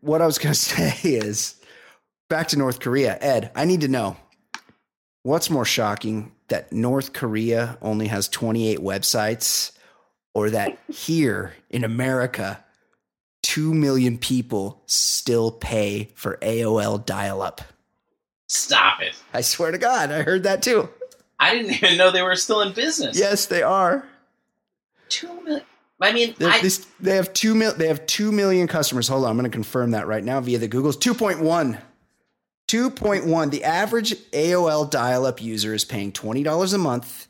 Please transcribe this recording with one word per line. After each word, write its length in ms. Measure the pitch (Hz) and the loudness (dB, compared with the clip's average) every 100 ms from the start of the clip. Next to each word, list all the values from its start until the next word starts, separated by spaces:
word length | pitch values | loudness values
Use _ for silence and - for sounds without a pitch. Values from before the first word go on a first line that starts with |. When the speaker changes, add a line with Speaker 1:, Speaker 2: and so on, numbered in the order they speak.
Speaker 1:
What 220 | 147 156 | 0 2
I 40 | 165 | 2
was 120 | 147 | 2
gonna 160 | 151 | 0
<laughs> 0 | |
say 400 | 151 - - 165 131 | 0 0 0 0 0
is, 520 | 180 127 107 110 - - - - - _ _ _ _ | 0 0 0 -4 -6 -10 -20 -20 -20 _ _ _ _
back 180 | 160 165 | -4 0
to 100 | 143 | 0
North 220 | 135 120 | 0 0
Korea. 380 | 123 127 127 98 | 0 2 2 2
Ed, 300 | 143 123 107 | 2 2 0
I 120 | - 156 | -2 2
need 160 | 185 | 2
to 60 | 147 | 2
know, 280 | 131 104 85 _ _ _ - _ _ _ _ _ _ | 0 -2 -6 _ _ _ -18 _ _ _ _ _ _
what's 280 | 123 156 - | -2 -2 0
more 160 | 156 113 | 0 0
shocking, 680 | - 107 104 110 110 107 _ _ | 0 0 -2 -4 -6 -8 _ _
that 240 | 104 - | -4 -4
North 400 | - 120 135 135 | -2 0 0 -2
Korea 640 | - 123 107 113 117 120 120 | -6 -4 -2 0 0 0 -4
only 240 | 107 107 107 | -4 -2 -2
has 200 | 104 101 | -2 -4
twenty-eight 500 | - 117 113 110 104 | -4 -2 0 0 0
websites, 960 | 92 98 - 120 107 117 - - - _ _ _ _ _ _ | -2 -4 -2 0 0 -2 -2 -2 -4 _ _ _ _ _ _
or 160 | 107 107 | -2 0
that 280 | 110 101 - | 0 -2 -6
<laughs> 40 | - | -14
here 640 | - - 165 139 98 95 - _ | -12 -2 2 2 0 -6 -12 _
in 140 | 123 | -4
America, 800 | 113 113 131 131 123 - 98 98 _ _ _ _ _ _ _ _ | -2 -2 0 0 0 -2 -6 -8 _ _ _ _ _ _ _ _
two 320 | - - 156 | -4 -2 0
million 420 | 160 147 131 127 117 | 2 4 4 2 0
people 640 | - 127 120 107 98 - - | -2 -2 0 -4 -4 -10 -4
still 640 | - - - - 117 113 | -2 0 -2 0 2 0
pay 580 | 113 - 113 104 101 110 | -2 -4 -2 0 -2 -6
for 240 | - - - | -8 -8 -4
A 220 | 107 117 | -2 -2
O 140 | 113 110 | 0 0
L 200 | 104 104 | 0 -2
dial-up? 640 | 104 95 101 98 95 - - _ _ _ _ _ _ _ _ | -4 -4 -4 -4 -6 -8 -20 _ _ _ _ _ _ _ _
Speaker 2:
Stop 540 | - - 123 95 - | -4 0 2 2 0
it. 120 | - - - | -6 -10 -10
Speaker 1:
I 80 | 123 | -4
swear 280 | 120 - 170 | -2 -2 -2
to 80 | 175 | 0
God, 320 | 233 247 151 | 0 2 0
I 120 | 147 | -2
heard 220 | 147 185 | 0 0
that 180 | 190 190 | 2 0
too. 260 | 226 233 - - - - _ _ | 2 2 0 -6 -18 -18 _ _
Speaker 2:
I 160 | 151 | 2
didn't 180 | 226 220 - | 2 -2 2
even 160 | 190 175 | 2 6
know 120 | 185 | 6
they 120 | 185 | 6
were 140 | 185 180 | 2 0
still 260 | - 214 | 2 2
in 100 | 202 | 0
business. 460 | 196 285 311 - 151 | -2 -2 -2 -4 0
Speaker 1:
Yes, 280 | 196 202 - | 2 2 0
they 160 | 175 | 0
are. 440 | 143 190 185 226 269 _ _ _ _ _ _ _ _ _ _ | 2 4 2 2 -4 _ _ _ _ _ _ _ _ _ _
Speaker 2:
Two 320 | - 339 349 | -8 -8 -14
million. 220 | 320 294 - _ _ _ | -6 -6 -6 _ _ _
I 120 | 190 | 2
mean, 220 | 233 233 - | 4 0 2
Speaker 1:
They, 80 | 170 | 2
Speaker 2:
I 140 | 180 | 4
Speaker 1:
this, 260 | 190 190 - _ | 4 0 -6 _
they 160 | 180 190 | 0 2
have 160 | 185 | 2
two 220 | - 220 | 0 2
mil-, 180 | 220 220 | 4 2
they 140 | - 160 | 2 0
have 160 | 151 - | 0 -2
two 260 | - 208 | -2 0
million 340 | 208 196 185 170 | 2 4 2 2
customers. 420 | 165 143 127 117 | 0 0 0 0
Hold 160 | 135 | 2
on, 60 | 127 | 2
I'm 60 | 110 | 2
gonna 120 | 127 | 0
confirm 440 | 110 107 127 123 | -4 -4 -2 0
that 140 | 110 87 | 0 -2
right 160 | 107 | -4
now 160 | 101 131 | -2 -2
via 180 | 123 120 | 0 -2
the 100 | 113 | 0
Googles. 320 | 120 143 135 | 0 0 0
Two 140 | - | 0
point 260 | 240 220 165 | 0 0 0
one. 380 | 160 170 143 110 - _ _ _ _ _ _ _ - | 2 2 0 -4 -12 _ _ _ _ _ _ _ -2
Two 240 | 220 254 | 0 0
point 360 | 262 214 196 160 | 0 0 0 2
one. 240 | 160 156 | 2 2
The 140 | 143 | 0
average 500 | 147 165 214 233 208 - - | 0 0 2 0 0 -4 -6
A 220 | 143 160 | 0 2
O 120 | 180 170 | 4 4
L 180 | 151 | 2
dial-up 560 | 147 143 120 127 131 123 | 0 0 2 2 0 -2
user 320 | 113 110 107 | -6 -4 -4
is 100 | 107 | -2
paying 280 | - 117 101 | -4 -4 -6
twenty 300 | 95 107 120 | -8 -6 -2
dollars 300 | 147 156 185 | 0 0 0
a 60 | 202 | 0
month. 480 | 165 123 - - - | 0 -2 -4 -16 -20